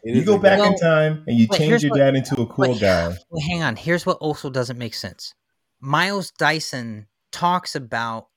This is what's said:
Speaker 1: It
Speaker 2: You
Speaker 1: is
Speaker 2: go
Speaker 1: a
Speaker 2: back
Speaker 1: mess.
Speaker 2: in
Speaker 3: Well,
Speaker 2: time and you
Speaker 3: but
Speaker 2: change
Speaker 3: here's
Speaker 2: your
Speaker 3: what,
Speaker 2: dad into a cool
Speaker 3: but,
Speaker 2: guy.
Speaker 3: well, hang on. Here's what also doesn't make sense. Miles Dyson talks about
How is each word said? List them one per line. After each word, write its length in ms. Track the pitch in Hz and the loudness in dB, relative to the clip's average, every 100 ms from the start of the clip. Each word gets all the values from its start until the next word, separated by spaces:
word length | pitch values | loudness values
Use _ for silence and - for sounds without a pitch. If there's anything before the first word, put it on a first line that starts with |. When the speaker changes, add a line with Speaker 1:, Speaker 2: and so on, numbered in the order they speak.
Speaker 1:
It 120 | 113 127 | 0 0
Speaker 2:
You 60 | |
Speaker 1:
is 40 | 165 | 2
Speaker 2:
go 100 | 202 | 4
Speaker 1:
a 40 | |
Speaker 2:
back 200 | 190 196 | 6 6
Speaker 1:
mess. 60 | 202 | 4
Speaker 2:
in 40 | |
Speaker 3:
Well, 60 | - | 2
Speaker 2:
time 440 | 170 160 156 156 - | 2 4 2 -2 -2
and 100 | 117 | 2
you 100 | 113 | 4
Speaker 3:
but 100 | 190 | 4
Speaker 2:
change 120 | 151 | 2
Speaker 3:
here's 140 | 190 | 4
Speaker 2:
your 80 | 143 | 2
Speaker 3:
what, 60 | 139 | 4
Speaker 2:
dad 160 | 139 135 | 4 2
into 200 | 127 135 | -2 -4
a 40 | 117 | -4
cool 260 | - 156 120 | 0 0 2
Speaker 3:
but, 40 | |
Speaker 2:
guy. 340 | 101 90 85 90 _ | 2 2 0 -6 _
Speaker 3:
well, 140 | 160 151 | -8 -6
hang 160 | 175 | -4
on. 140 | 156 113 | -4 -6
Here's 300 | 156 170 185 | -2 -2 -2
what 120 | 170 | -4
also 320 | 156 147 147 | -4 -6 -6
doesn't 280 | 131 120 123 | -6 -6 -6
make 160 | 120 | -10
sense. 400 | - 92 85 - _ _ _ _ _ | -10 -12 -14 -20 _ _ _ _ _
Miles 500 | 135 151 180 202 180 | -4 -2 -2 -2 -8
Dyson 760 | _ 147 156 - 135 117 107 104 _ _ | _ 0 0 -4 -10 -10 -14 -16 _ _
talks 420 | - 175 180 180 147 | -4 0 0 -4 -10
about 520 | 123 117 117 113 - | -6 -6 -6 -8 -14